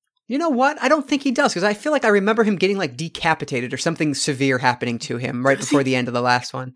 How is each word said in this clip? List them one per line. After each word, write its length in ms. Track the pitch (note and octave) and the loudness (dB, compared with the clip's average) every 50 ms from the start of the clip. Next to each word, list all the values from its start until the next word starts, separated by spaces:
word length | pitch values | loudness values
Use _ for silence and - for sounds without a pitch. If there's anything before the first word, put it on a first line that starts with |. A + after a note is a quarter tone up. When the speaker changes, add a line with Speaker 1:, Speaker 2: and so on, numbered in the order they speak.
| _ _ _ _ _ _ | _ _ _ _ _ _
Speaker 1:
You 100 | A3+ C#4+ | -4 -2
know 120 | E4+ E4+ | 0 0
what? 280 | C#4+ A#3 B3+ C#4 D4+ D4 - | 2 2 2 2 2 0 0
I 60 | C4 | 2
don't 180 | D4+ D#4+ C4+ - | 2 2 0 -2
think 160 | D4+ C#4 - | -2 0 0
he 80 | C#4 | 0
does, 240 | A#3+ C4+ C#4+ B3 - | 0 2 0 0 0
'cause 80 | F3+ E3+ | 0 0
I 100 | G#3 G#3 | 0 -2
feel 180 | G#3 - D4+ | -2 -2 -2
like 140 | D4+ C#4 - | 0 2 2
I 40 | A3 | 4
remember 340 | G#3 G3+ F#3+ G#3 A3+ A3 A3+ | 4 4 4 2 2 2 2
him 120 | G#3 G#3 E3+ | 2 2 2
getting, 200 | - F#3 G3+ G3 | 2 0 2 0
like, 180 | F#3 D3 B2 | -2 -4 -4
decapitated 800 | B2 D#3+ E3 - - - E3 D#3+ - - - C#3 B2+ B2 B2+ B2+ | -6 -10 -8 -8 -2 0 0 0 0 -2 -4 -4 -4 -4 -4 -6
or 40 | B2+ | -4
something 360 | - E3 E3+ - E3 D3+ C#3 | -2 -4 -2 0 0 -2 0
severe 460 | - - - D3 B2 C#3 C3+ C3 B2+ | -2 -2 -2 -2 0 2 2 2 2
happening 400 | B2+ B2+ B2 - - B2 A#2 A#2 | 2 2 2 2 -2 -4 -4 -4
to 180 | - - B2+ A#2+ | -6 -6 -6 -6
him 260 | B2 C3 A#2+ A#2+ B2+ | -4 -6 -6 0 2
right 140 | C3+ C#3 - | 2 2 2
Speaker 2:
Does 80 | - - | 0 0
Speaker 1:
before 120 | - C#3+ | 2 2
Speaker 2:
he? 60 | C#3 | 2
Speaker 1:
the 100 | C3 C3 | 2 0
end 120 | B2+ B2 A#2+ | 0 0 -2
of 60 | A#2+ | -2
the 80 | B2 | -2
last 320 | B2 B2 B2 B2 B2+ - - | 2 2 2 0 0 -4 -10
one. 180 | B2+ C3 B2+ B2+ | -10 -10 -8 -2